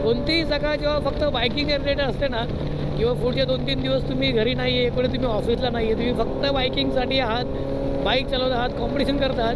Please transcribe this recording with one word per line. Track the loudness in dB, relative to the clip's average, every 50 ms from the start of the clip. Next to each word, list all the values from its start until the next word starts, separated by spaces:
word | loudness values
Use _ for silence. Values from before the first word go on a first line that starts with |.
| 2
कोणतीही | 2 2 2 2 2 2 2 2
सकाळ | 2 0 0 0 0 0
जेव्हा | 0 0 0 0 2
फक्त | 0 0 0 0 0
बायकिंग | 0 0 2 0 0 0 0 0 0
रिलेटेड | 0 0 0 0 0 0
असते | 0 -2 0 -2 -2 -2
ना, | -2 -2 -2 -2 -4 -4 -4 -4 -4 -4 -4 -2 0 0
किंवा | 0 0
पुढचे | 0 0 0 0 2 2 2
दोन | 0 0 -2 0
तीन | -2 -2 -2
दिवस | 0 0 0 0
तुम्ही | 0 0 0 0 0 2
घरी | 2 2 2 2 0
नाही | 0 0 0 2 2
आहे, | 0
इकडे | 0 0 0 0 0
तुम्ही | 0 0 0
ऑफिसला | 0 0 0 0 0 0 2 0 0
नाही | 0 0 0 0
आहे, | 0
तुम्ही | 0 0 0 0
फक्त | 0 0 -2 0 -2 0 0
बायकिंगसाठी | 0 0 0 0 0 0 0 0 0 0 0 2 0 0
आहात, | 0 0 0 -2 -2 -2 -4 -4 -4 -2 -2 -2 -2 -2 0 0 0
बाईक | 2 2 0 0
चालवत | 0 -2 0 0 0
आहात, | 0 0 -2 -2 -2 -4
कॉम्पिटिशन | -4 -2 0 0 0 0 2
करत | 0 0 0 0 0
आहात | 0 0 0